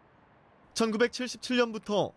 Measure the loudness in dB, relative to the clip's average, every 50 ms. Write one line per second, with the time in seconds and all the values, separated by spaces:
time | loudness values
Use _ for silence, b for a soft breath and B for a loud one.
0 | _ _ _ _ _ _ _ _ _ _ _ _ _ _ -2 0 0 0 2 2
1 | 0 0 0 -2 -8 -8 -8 -10 -6 0 2 2 2 2 0 -6 -6 -2 0 0
2 | 0 0 -4